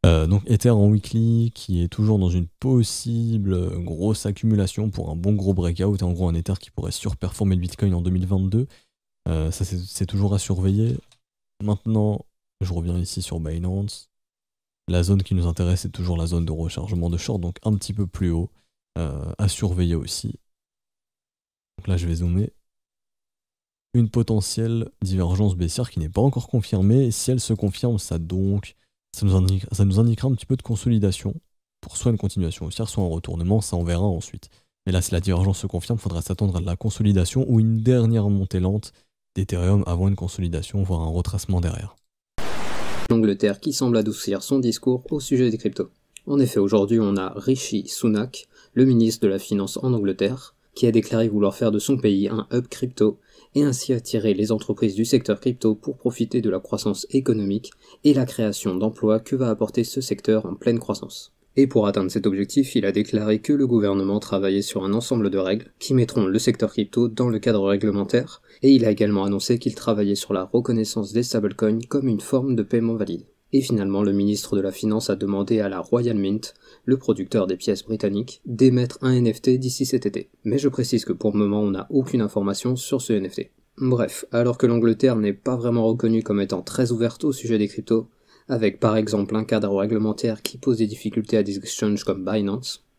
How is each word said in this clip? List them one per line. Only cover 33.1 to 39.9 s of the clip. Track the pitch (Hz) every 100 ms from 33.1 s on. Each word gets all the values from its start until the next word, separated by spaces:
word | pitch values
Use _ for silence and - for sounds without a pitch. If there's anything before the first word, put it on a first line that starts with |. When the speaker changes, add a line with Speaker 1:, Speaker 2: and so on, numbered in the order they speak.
| 82 - 85 87 107
Speaker 1:
ça | - 87
on |
verra | 85 87
ensuite. | 101 85 - - - _ _ _ -
Mais |
là, | 90
si | -
la | 87
divergence | 95 87 95 95
se | 95
confirme, | 87 - 117
faudra | - 82
s'attendre | - 92 101 90
à |
de | 90
la | 87
consolidation | 110 - 107 98 87 131 131
ou | 113
une | 110 113
dernière | 113 127 113 113 101
montée | 101 95 95
lente | 92 104 - _ _ _ _
d'Ethereum | - 98 90 87 101
avant | -